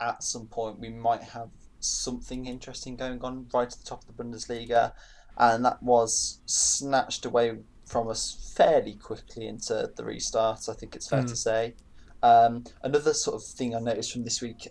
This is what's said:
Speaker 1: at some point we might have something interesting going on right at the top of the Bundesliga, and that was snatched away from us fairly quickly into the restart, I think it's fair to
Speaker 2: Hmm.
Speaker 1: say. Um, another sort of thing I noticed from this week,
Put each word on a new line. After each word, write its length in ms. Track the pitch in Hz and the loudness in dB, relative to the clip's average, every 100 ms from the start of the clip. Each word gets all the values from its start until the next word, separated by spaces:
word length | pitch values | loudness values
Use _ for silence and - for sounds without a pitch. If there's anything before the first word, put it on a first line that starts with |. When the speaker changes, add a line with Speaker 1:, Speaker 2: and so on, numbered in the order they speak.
Speaker 1:
at 220 | 117 113 | -4 -4
some 240 | - 120 110 | -6 -8 -8
point 320 | - 110 101 | -6 -6 -6
we 120 | 117 | -12
might 320 | 113 117 113 | -2 0 0
have 260 | 123 120 117 - - - | -2 -12 -12 -16 -20 -8
something 680 | - - 127 123 - 127 127 | -6 -4 -4 -6 -8 -8 -8
interesting 500 | 127 - 127 131 123 | -10 -12 -12 -12 -8
going 240 | 131 127 | -6 -6
on 240 | 127 131 120 | -8 -8 -2
right 200 | 123 120 | 0 0
at 60 | - | -4
the 60 | |
top 180 | - 123 - | -14 -14 -14
of 80 | 113 | -12
the 60 | |
Bundesliga, 720 | 120 113 - 120 120 117 117 - - - - - | -10 -10 -8 -8 2 4 4 -2 -20 -20 -14 4
and 280 | 120 113 | 4 6
that 180 | 123 - | 2 2
was 560 | 123 120 113 - - - - | 4 6 6 0 -4 -6 -4
snatched 800 | - - - 139 131 - - | 0 0 0 0 0 0 -4
away 340 | 127 120 117 110 110 - - | 0 2 2 0 -12 -20 -4
from 220 | 123 113 | -2 -2
us 440 | 110 - - - - | -4 -6 -8 -8 4
fairly 380 | 175 151 110 | 6 6 2
quickly 520 | 104 - 113 - - 107 | -6 -12 -12 -12 -12 -10
into 440 | 110 - 110 - - | -8 -4 -2 -4 -6
the 80 | |
restart, 640 | 110 113 - 117 110 110 - | -10 -6 -2 0 0 0 -8
I 60 | |
think 200 | 117 110 | -10 -12
it's 140 | - - | -14 -2
fair 140 | - | 0
to 60 | 123 | 0
Speaker 2:
Hmm. 60 | |
Speaker 1:
say. 400 | 117 - 110 113 - - - - - | -2 0 0 0 -6 -20 -20 -20 2
Um, 420 | 120 117 117 117 120 - | 8 10 8 4 -8 -8
another 320 | - 147 147 | 0 2 2
sort 220 | 151 - 110 | 2 0 -4
of 80 | |
thing 300 | - - 123 113 | -8 -6 -4 -2
I 20 | |
noticed 340 | 117 113 - | -2 -2 -4
from 120 | 123 | -6
this 180 | 117 - | -4 -4
week, 260 | 120 110 - | -6 -10 -10